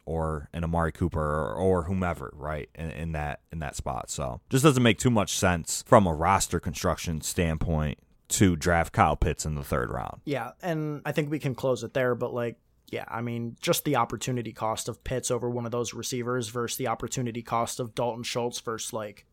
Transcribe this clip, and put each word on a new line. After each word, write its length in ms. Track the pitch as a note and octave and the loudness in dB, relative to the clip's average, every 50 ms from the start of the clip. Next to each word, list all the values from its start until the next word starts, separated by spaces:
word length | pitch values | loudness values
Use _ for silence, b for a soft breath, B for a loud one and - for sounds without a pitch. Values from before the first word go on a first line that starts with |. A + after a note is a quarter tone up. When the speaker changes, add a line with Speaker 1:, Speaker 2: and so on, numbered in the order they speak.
| - | -8
Speaker 1:
or 440 | - D#2+ E2 D#2+ D#2+ D#2 D2+ C#2+ - | -6 -4 -2 -2 -2 -2 -4 -6 -8
an 120 | - E2 E2+ | -6 -4 -2
Amari 260 | E2 E2 E2 E2 D#2+ | 0 2 2 2 2
Cooper 300 | - - F#2 E2 - E2 | 0 0 -2 0 0 0
or, 340 | D2+ D2+ D2+ D#2 D2 G#1 G#1 | 0 0 0 0 -2 -2 -2
or 280 | - F#2 F#2+ F#2 F2 E2 | 0 2 2 4 2 2
whomever, 480 | F#2 G2 F#2 F#2 F2 E2 D2+ C2+ A1+ - | 0 0 0 0 0 -2 -4 -6 -12 -10
right, 340 | - C2+ D2+ D#2 D2+ - - - | -8 -6 -6 -6 -6 -8 -10 -10
in, 160 | - D#2+ D#2+ | -8 -8 -8
in 220 | - C2 E2 E2 | -6 -6 -6 -4
that, 300 | D#2+ D2+ D2+ D2 C2 - _ - | -4 -4 -4 -4 -6 -8 _ -10
in 80 | - E2 | -8 -6
that 160 | D2+ C2+ - | -6 -6 -6
spot. 340 | - - C#2+ B1+ A1 - - | -6 -6 -4 -6 -6 -6 -8
So 300 | - - C2+ B1+ B1 - _ - | -6 -4 -4 -4 -6 -8 _ 0
just 140 | - C3 B2+ | 2 6 6
doesn't 180 | E3 C3 B2+ | 6 8 8
make 160 | B2 A#2 G2+ - | 6 6 6 4
too 120 | - B2+ | 4 2
much 280 | A#2+ G#2+ F#2+ - - - | 4 2 2 0 0 2
sense 460 | - F#2 F2 E2 - - - - - | 2 2 2 2 -2 -4 -6 -4 4
from 180 | - C3 A2+ G2 | 8 8 8 8
a 80 | F2 | 6
roster 460 | D#2 D2 E2 F2+ G2 F#2 - - - E2 | 4 4 4 4 4 4 2 0 -2 -2
construction 640 | - - C#2+ - - F2+ D#2 - - F2 E2 D2+ | -2 -4 -4 -2 0 0 0 0 -2 -4 -4 -4
standpoint 800 | - - - - F2 E2 D#2+ D#2 - - E2 D2+ D2+ D2 - - _ _ _ _ _ - | -4 -4 0 0 0 2 0 0 0 0 2 2 0 0 -2 -6 _ _ _ _ _ 0
to 260 | - - A2 F#2 F2 | 4 6 6 6 6
draft 360 | D#2 - F2 E2+ E2 E2 - | 6 4 4 4 4 2 2
Kyle 220 | - - G2 D#2 D2+ | 4 4 6 6 6
Pitts 320 | - - F2+ D2 - - | 4 2 2 0 -2 -2
in 80 | D#2 D2+ | -4 -4
the 80 | D2 | -4
third 260 | C#2+ - D#2+ C#2 A#1+ G#1+ | -2 -2 0 0 0 -2
round. 320 | G1+ B1 G1+ G1+ - - - | -4 -6 -6 -8 -10 -10 -6
Speaker 2:
Yeah, 260 | - C#3 B2 A2+ B2 - _ | -6 -4 -4 -6 -8 -10 _
and 400 | - F3+ D#3+ D#3 D3+ D3+ D3 C#3+ - | -4 -4 -2 -2 -4 -4 -6 -6 -6
I 80 | D3+ | -4
think 180 | C#3+ E3 D3+ C#3+ | -2 -2 -2 -2
we 80 | D#3 D3 | -2 -2
can 160 | - C#3 B2 | -2 -2 -2
close 300 | - - C3+ B2+ A2 A#2 | 0 0 0 0 0 -2
it 100 | A2 - | -4 -2
there, 220 | C3+ B2+ B2 B2 | 0 2 2 0
but, 180 | A2+ B2 A#2+ B2 | 0 -2 -4 -2
like, 240 | B2 A#2+ A#2 G#2+ _ _ _ _ _ _ - | -4 -4 -4 -6 _ _ _ _ _ _ -8
yeah, 160 | A2+ A2 - | -8 -8 -6
I 140 | - - A2+ | -6 -6 -6
mean, 360 | A#2+ A#2+ A#2 A#2 A#2 A#2 A#2+ - | -4 -4 -4 -4 -4 -6 -8 -4
just 240 | - F3 E3 - - | 0 0 0 2 2
the 100 | D#3 C#3 | 2 2
opportunity 580 | A#2+ A#2 - - G#2+ - C3 B2+ B2 A2+ A2+ | 2 2 0 -2 -4 -4 -2 -2 -2 -4 -6
cost 360 | G#2+ - A#2 A2 A2 - - B2 | -6 -2 -2 -2 -2 -2 -4 -8
of 160 | G#2+ - - | -8 -8 -6
Pitts 260 | - C3 B2 - - | -4 -4 -2 -2 -2
over 180 | B2+ A#2 A#2+ A#2+ | -2 -2 -2 -2
one 160 | A#2+ A#2+ A#2 | -2 -4 -4
of 60 | A#2 | -4
those 240 | A#2 A#2+ A#2+ A2+ - | -2 -2 -4 -4 -6
receivers 540 | A#2 A2+ - C3+ B2 A#2 A#2+ B2 B2+ A#2 G#2+ | -6 -6 -4 -4 -2 -2 -2 -2 -2 -2 -2
versus 280 | A#2 B2 A#2 A2+ - | -4 -4 -4 -4 -4
the 120 | - C3 A#2 | -2 -2 -2
opportunity 540 | A2+ - - A#2 - C#3 B2 A#2+ A2 A#2+ | -2 -2 -4 -4 -2 -2 -2 -2 -4 -6
cost 360 | A2+ - A#2+ A#2 A#2 - - - | -4 -2 0 0 0 0 -2 -6
of 160 | B2+ A2+ - | -6 -6 -4
Dalton 300 | - A#2+ A#2+ A2+ A#2+ A#2 | -2 -2 -2 -2 -4 -6
Schultz 340 | - - B2+ A#2+ A#2+ A#2+ - | -4 -2 -2 -2 -2 -4 -6
versus, 340 | - A#2+ A2+ G#2+ - - | -6 -6 -6 -6 -6 -6
like, 340 | - A2 G#2+ G#2 G2+ - - _ | -6 -6 -8 -8 -10 -16 -20 _